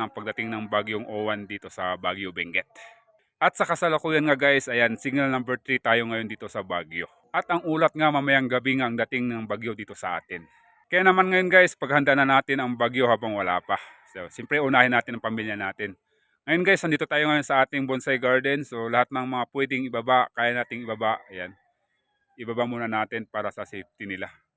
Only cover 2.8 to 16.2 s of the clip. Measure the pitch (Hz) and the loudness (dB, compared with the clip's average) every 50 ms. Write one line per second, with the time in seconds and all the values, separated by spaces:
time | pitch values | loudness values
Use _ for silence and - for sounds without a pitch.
2.8 | - - - _ _ _ _ _ _ _ _ - 156 185 - - 190 170 170 - | -20 -20 -20 _ _ _ _ _ _ _ _ 0 0 0 2 0 -2 -2 -2 0
3.8 | 175 165 156 151 - 160 156 151 151 151 143 127 143 143 139 135 - 131 120 120 | 0 0 0 0 -2 0 0 2 2 2 2 2 4 4 4 2 2 0 0 2
4.8 | 117 113 113 - - 139 123 143 139 135 131 127 123 127 127 - _ - 131 123 | 2 2 0 -2 -6 -4 -2 0 0 0 -2 -2 -4 -4 -6 -6 _ -2 -4 0
5.8 | - 117 113 117 117 117 113 113 113 104 107 - 110 101 - 107 98 92 90 87 | 2 2 2 2 2 0 -4 -4 -6 -6 -8 -10 -12 -10 -8 -8 -6 -4 -4 -6
6.8 | 82 78 80 85 85 - _ _ _ _ - 165 - - 175 175 175 160 156 160 | -6 -6 -8 -8 -8 -10 _ _ _ _ -4 -2 -2 0 -2 -2 -2 -2 0 2
7.8 | 165 151 - 156 156 151 147 139 143 139 135 135 131 120 127 127 120 135 131 135 | 2 2 2 4 2 2 2 2 2 4 4 4 2 2 0 0 0 0 0 0
8.8 | 127 120 117 117 113 - 131 123 123 120 117 110 110 104 104 110 113 117 107 104 | 0 -2 0 -2 -2 -2 -2 -4 -2 -2 -4 -6 -6 -6 -8 -6 -6 -8 -8 -8
9.8 | 104 - 101 - - 90 87 82 - - 92 87 82 - _ _ _ _ _ _ | -10 -14 -12 -10 -8 -6 -6 -6 -8 -8 -12 -12 -12 -16 _ _ _ _ _ _
10.8 | _ - 175 180 185 190 185 190 185 185 185 185 185 180 175 185 180 165 - - | _ -2 0 4 4 4 6 4 4 4 2 2 2 6 6 6 6 6 4 -2
11.8 | 147 127 139 147 143 147 135 143 139 135 135 135 - - 135 135 127 123 123 117 | -4 0 2 2 4 4 4 4 4 4 4 4 4 2 0 -2 -2 -2 -2 0
12.8 | 120 120 123 131 127 120 113 104 120 113 104 101 95 90 90 90 - - 98 - | 0 0 2 2 4 4 4 2 2 -2 -4 -2 0 0 0 -2 0 -2 -4 -4
13.8 | - - - - _ _ - 95 90 82 - - 117 - 147 147 143 135 135 127 | -4 -8 -20 -20 _ _ -14 -14 -14 -14 -12 -12 -6 -2 0 2 2 4 6 6
14.8 | 127 123 123 117 - - 117 113 - 110 113 113 107 107 104 101 98 98 - - | 6 6 6 2 0 0 -6 -6 -4 -4 -4 -4 -4 -6 -6 -6 -6 -6 -6 -6
15.8 | 107 98 92 _ _ _ _ _ | -8 -8 -8 _ _ _ _ _